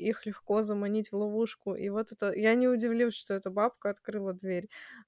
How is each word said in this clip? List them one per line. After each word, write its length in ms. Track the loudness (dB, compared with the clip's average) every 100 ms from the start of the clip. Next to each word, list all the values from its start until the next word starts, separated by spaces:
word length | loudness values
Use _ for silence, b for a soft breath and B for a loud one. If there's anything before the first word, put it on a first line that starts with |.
| 0
их 160 | -2 -6
легко 360 | -10 0 0
заманить 500 | 2 0 0 -2 -2
в 40 | -2
ловушку. 580 | -2 0 -2 -2 -6
И 140 | -4 -2
вот 220 | -2 -4
это... 200 | -4 -2
я 200 | 2 4
не 140 | 6 4
удивлюсь, 460 | 4 2 2 2
что 200 | 0 -4
эта 160 | -4 -2
бабка 400 | 2 2 0 -6
открыла 440 | -6 -6 -6 -4
дверь. 340 | -4 -4 -4 -6 B B -20